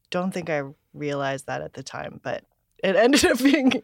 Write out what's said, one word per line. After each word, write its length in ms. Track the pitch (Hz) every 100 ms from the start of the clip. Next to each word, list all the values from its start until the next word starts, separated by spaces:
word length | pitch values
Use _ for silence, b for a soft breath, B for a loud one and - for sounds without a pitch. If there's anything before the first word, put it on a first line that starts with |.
| -
don't 220 | 180 185
think 160 | 185 165
I 120 | 151 139 147 _
realized 540 | 147 147 143 139 135 135
that 160 | 135
at 120 | 151
the 80 | -
time, 360 | 139 131 - -
but 180 | 131 - - _ _ _
it 140 | 190 185
<laughs> 80 |
ended 200 | 233 285 359
up 120 | 285
being 440 | 269 311 262 247